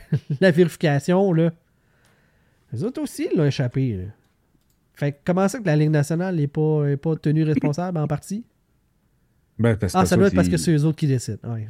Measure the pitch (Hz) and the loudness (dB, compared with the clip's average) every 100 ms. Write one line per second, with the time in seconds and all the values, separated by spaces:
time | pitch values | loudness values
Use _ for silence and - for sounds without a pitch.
0 | - 156 - 143 190 156 175 - 160 143 | -2 -4 -4 2 4 4 2 2 0 0
1 | - 180 196 160 165 165 _ _ _ _ | 0 2 2 2 0 -2 _ _ _ _
2 | _ _ _ _ _ _ - 113 196 269 | _ _ _ _ _ _ -14 -8 -6 -6
3 | 302 - 320 349 147 - 127 135 131 101 | -8 -6 -4 0 0 0 -4 -2 -2 -4
4 | 95 - _ _ _ _ _ _ _ - | -8 -14 _ _ _ _ _ _ _ -8
5 | 143 143 - 180 196 262 196 151 151 156 | -6 -6 -4 0 0 -2 0 2 2 2
6 | 143 160 185 175 143 - 156 156 143 139 | 0 -2 -2 -2 -2 -2 0 0 0 -2
7 | 165 156 156 156 156 151 151 147 180 175 | -2 -2 0 0 2 0 0 -2 -4 -4
8 | 147 147 - 202 240 _ _ _ _ _ | -4 -4 -6 -12 -12 _ _ _ _ _
9 | _ _ _ _ _ - 113 107 95 185 | _ _ _ _ _ -2 0 2 0 0
10 | 180 170 196 185 180 175 - 156 151 151 | 2 4 4 4 2 2 2 2 2 0
11 | 151 131 - 104 - 113 107 | 0 0 -2 -10 -8 -8 -8